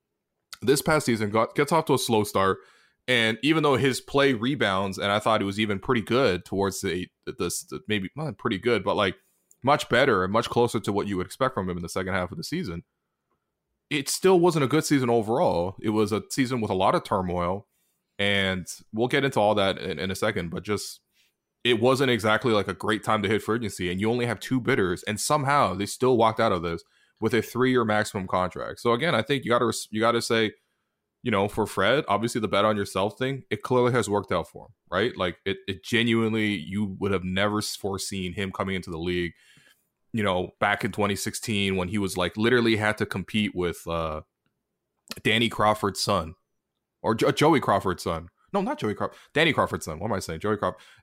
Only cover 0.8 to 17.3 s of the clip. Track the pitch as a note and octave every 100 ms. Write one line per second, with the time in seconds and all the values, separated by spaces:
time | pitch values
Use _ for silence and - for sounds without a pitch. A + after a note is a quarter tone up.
0.8 | - D#3 B2+ A2 G#2 A2 A2+ - D3 E3
1.8 | D#3+ C3 - A2 G2+ G2 F#2+ F#2+ - _
2.8 | _ _ - B2 A2 A2+ C#3+ D#3+ D3 B2
3.8 | C3+ A#2+ - C#3 C#3 A2+ B2 C3+ G#2+ F#2+
4.8 | G2 F#2+ G2+ G#2 A#2 G#2+ G2 G2 G#2 G2
5.8 | - A#2+ F2 B2 B2 F2+ - F#2+ G2 -
6.8 | G2 F2 E2+ _ - - F2 - - -
7.8 | - G#2 F#2+ C#3+ D#3 G2+ A#2+ G2 B2 G#2+
8.8 | G2 F2+ G2 - _ _ _ _ C3+ D3
9.8 | - B2 C#3 G2 F#2 A2 - A#2+ A#2+ A2+
10.8 | A2+ G2+ G2 F#2 F2+ - C3 - F#2 F2
11.8 | F2 F#2+ F#2 F#2+ F2+ - - E3+ A#2+ E2+
12.8 | - _ _ _ _ _ _ _ _ _
13.8 | _ D3 C3+ - F#3 F#3 F3 D#3 B2+ D#3
14.8 | - C#3+ A#2+ A#2 G#2 B2+ D3+ E2+ F2+ -
15.8 | A2 G#2+ G2+ G#2 - - B2 B2+ G#2 F#2
16.8 | G#2 E3+ - G2+ F2+